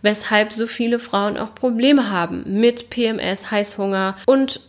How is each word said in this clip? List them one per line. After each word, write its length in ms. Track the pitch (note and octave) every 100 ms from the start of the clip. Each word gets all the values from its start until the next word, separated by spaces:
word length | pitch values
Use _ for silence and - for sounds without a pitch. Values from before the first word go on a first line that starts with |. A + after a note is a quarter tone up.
Weshalb 480 | G#3 G#3 - G#3+ G#3+
so 160 | A3 A3+
viele 320 | - A#3 A#3
Frauen 400 | A#3 G3+ G3+ G#3
auch 160 | G#3+
Probleme 560 | - B3+ A3+ C4 C#4+ G#3+
haben 320 | F#3+ E3+ F3+ - G3
mit 300 | A#3 A#3+ -
P 140 | -
M 160 | A3+ A3
S, 320 | - G3 -
Heißhunger 640 | G#3 G#3 - G3 F#3+ F#3+ F#3+ -
und 340 | C4+ C4+ -